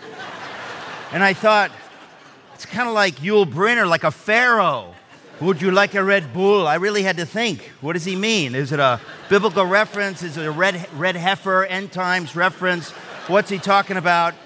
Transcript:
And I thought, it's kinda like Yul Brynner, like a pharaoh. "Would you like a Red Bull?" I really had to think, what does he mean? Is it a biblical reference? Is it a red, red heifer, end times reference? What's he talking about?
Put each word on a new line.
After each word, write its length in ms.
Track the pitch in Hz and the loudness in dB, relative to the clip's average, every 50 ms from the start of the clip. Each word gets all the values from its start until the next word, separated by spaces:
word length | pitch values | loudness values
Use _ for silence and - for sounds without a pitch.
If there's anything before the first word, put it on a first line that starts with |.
| - - - - - - - - - - - - - - - - - - - - - - 139 | -20 -18 -16 -14 -14 -14 -14 -14 -14 -14 -14 -14 -14 -14 -14 -14 -14 -14 -14 -14 -12 -6 -2
And 100 | 170 196 | 2 2
I 100 | 196 190 | 2 2
thought, 380 | - 208 214 214 208 196 170 - - - - - - - - - - - - - - - - - | 2 4 4 4 4 4 0 -2 -10 -20 -20 -20 -20 -20 -20 -20 -20 -20 -20 -20 -20 -20 -20 -20
it's 120 | - - | -20 -16
kinda 240 | - - 233 247 233 | -10 -6 -4 -4 0
like 300 | 220 208 202 190 151 127 | 2 2 2 2 0 -2
Yul 260 | 147 190 214 208 196 | -2 2 4 4 4
Brynner, 420 | 147 117 160 196 226 240 233 208 175 | 2 0 0 2 2 2 2 2 2
like 140 | 165 160 - | 2 2 2
a 80 | 156 | 0
pharaoh. 880 | - - - 208 214 233 254 247 233 220 190 165 139 117 98 87 87 - - - - - - - - - | -2 -2 -2 0 2 4 4 4 4 4 4 2 0 -2 -4 -10 -16 -20 -20 -20 -20 -20 -20 -20 -10 -4
"Would 220 | 147 180 196 139 175 | -2 0 0 0 0
you 80 | 190 | 2
like 240 | 180 196 202 202 202 | 4 4 4 4 2
a 80 | 202 190 | 0 2
Red 300 | 196 202 196 165 131 117 | 2 2 2 0 -2 -2
Bull?" 340 | 180 190 196 208 202 - | 0 2 4 4 4 4
I 80 | 151 151 | 2 2
really 300 | 170 185 208 208 208 190 | 0 0 0 0 0 0
had 140 | 190 180 165 | 0 -2 -2
to 60 | 170 | -4
think, 460 | - - 214 240 226 156 - - - - - | -6 -4 -2 -2 -2 -4 -6 -10 -16 -16 -10
what 120 | 131 147 170 | -6 -6 -6
does 120 | 175 160 | -4 -4
he 120 | 190 185 | -4 -4
mean? 400 | 185 202 220 226 202 147 127 123 | -2 0 0 0 0 0 -2 -2
Is 160 | 131 147 123 156 | -4 -4 -2 0
it 80 | 147 | 2
a 200 | 139 131 120 113 - - - - - - | 2 2 2 0 -4 -10 -18 -14 -2 2
biblical 360 | 190 202 190 214 160 196 190 | 2 2 2 2 0 0 0
reference? 600 | 175 190 208 214 - - 208 202 196 185 - 175 | 2 2 2 2 0 -2 -4 -4 -4 -6 -8 -10
Is 120 | 170 139 | -10 -8
it 80 | 165 156 | -6 -6
a 60 | 156 | -4
red, 380 | 151 156 185 196 190 175 180 - 160 | -2 0 0 0 0 -2 -8 -10 -8
red 200 | 143 170 185 180 | -4 -2 -2 -2
heifer, 520 | 175 170 185 196 196 - 190 190 185 190 | -2 0 -2 -2 0 0 0 2 2 2
end 260 | 190 185 190 202 180 - | 0 -2 -6 -6 -8 -6
times 420 | 180 185 180 180 185 170 131 131 | -4 -2 0 0 -2 -2 -4 -2
reference? 560 | 165 175 185 - - 180 185 180 170 151 - - - - - - - - - | 0 0 0 0 -2 -2 -2 -2 -2 -4 -10 -14 -16 -18 -16 -16 -12 -4 0
What's 200 | 175 208 208 - | 2 2 2 0
he 100 | 202 180 | -2 -4
talking 380 | - 196 196 202 196 - 196 | 0 2 2 2 2 0 -2
about? 380 | 185 160 180 175 170 170 170 165 - - | -2 0 2 2 2 2 0 -2 -6 -12